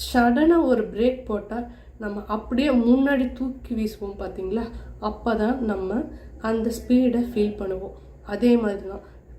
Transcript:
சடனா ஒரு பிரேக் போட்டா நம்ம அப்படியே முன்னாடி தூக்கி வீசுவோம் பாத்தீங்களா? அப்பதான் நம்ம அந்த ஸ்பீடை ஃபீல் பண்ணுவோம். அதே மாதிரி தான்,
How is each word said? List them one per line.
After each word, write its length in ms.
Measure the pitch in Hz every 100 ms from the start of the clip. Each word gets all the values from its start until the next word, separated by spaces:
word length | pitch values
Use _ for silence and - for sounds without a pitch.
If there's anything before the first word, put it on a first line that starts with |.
சடனா 560 | - 247 240 247 320 339
ஒரு 180 | 269 220
பிரேக் 380 | 185 196 247 254
போட்டா 340 | - 202 - 226 240 - - -
நம்ம 260 | 208 202 202
அப்படியே 440 | 214 - 247 294 247
முன்னாடி 500 | 226 262 277 269 254
தூக்கி 400 | - 262 - -
வீசுவோம் 440 | 220 214 - 196 202
பாத்தீங்களா? 460 | 185 190 190 220 240 - - -
அப்பதான் 560 | 208 208 240 214 214 262
நம்ம 300 | 220 190 190 226 311 - - -
அந்த 280 | 220 226 226
ஸ்பீடை 520 | - - 247 254 240
ஃபீல் 340 | 240 214 208 -
பண்ணுவோம். 360 | 196 185 196 - - - -
அதே 260 | 202 240 240
மாதிரி 280 | 208 190 190
தான், 180 | 196 - - -